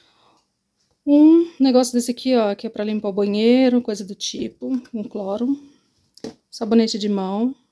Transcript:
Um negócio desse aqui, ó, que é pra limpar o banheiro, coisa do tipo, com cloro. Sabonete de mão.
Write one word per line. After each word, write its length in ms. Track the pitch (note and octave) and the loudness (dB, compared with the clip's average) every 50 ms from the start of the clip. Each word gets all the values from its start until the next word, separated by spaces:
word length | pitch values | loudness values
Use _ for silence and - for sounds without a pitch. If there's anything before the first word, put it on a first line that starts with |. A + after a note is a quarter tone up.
| _ _ _ _ _ _ _ _ _ _ _ _ _ _ _ _ _ _ _ _ _ | _ _ _ _ _ _ _ _ _ _ _ _ _ _ _ _ _ _ _ _ _
Um 440 | C#4+ C#4+ D4 D4+ D#4 D#4+ E4+ E4+ E4+ - _ | 2 4 6 8 8 8 6 4 0 -2 _
negócio 360 | C4+ C4+ B3 B3+ B3+ B3 A#3+ | 0 4 4 4 2 2 -2
desse 160 | A#3+ A#3+ - | -4 -2 -2
aqui, 260 | A#3+ - - C4 B3+ | -6 -6 -2 0 0
ó, 180 | A#3+ A3 G3+ G3+ | 2 0 0 -2
que 120 | G3+ - | -6 -8
é 40 | A3 | -12
pra 140 | A3 - G#3 | -8 -8 -6
limpar 240 | G#3+ G#3+ G#3+ G#3 G#3 | -6 -6 -4 -6 -6
o 40 | F#3+ | -4
banheiro, 680 | G3 G3+ G#3 G3+ G#3 A3 A#3 B3 B3+ C4 B3+ B3 B3 | -2 -2 -2 0 0 2 2 4 4 4 4 2 0
coisa 240 | A#3+ - G#3+ G3 G#3 | 0 -2 -8 -8 -10
do 100 | F#3 G3+ | -14 -14
tipo, 640 | - - - - - - - - _ B3 B3+ C4 B3 - - | -12 -12 -12 -10 -8 -10 -10 -10 _ -10 -6 -6 -6 -8 -10
com 120 | - A3 G#3+ | -12 -12 -12
cloro. 560 | A#3 - A3 G3+ F#3+ G3 G#3+ A#3 B3+ C#4 C#4+ - - _ _ _ _ _ _ _ _ _ - - - - _ _ _ | -10 -10 -10 -8 -6 -6 -4 -2 -4 -4 -4 -6 -16 _ _ _ _ _ _ _ _ _ -18 -16 -16 -16 _ _ _
Sabonete 480 | - - A#3+ G#3 A#3 A#3 A3+ A3+ - G#3+ | -12 -10 -4 0 2 2 2 2 -2 -6
de 100 | G3 G#3 | -4 -4
mão. 460 | G3+ G3 F#3+ F#3 G3 G#3 A#3 B3+ C4+ - _ _ | -4 -4 -4 -4 -4 -4 -4 -4 -6 -8 _ _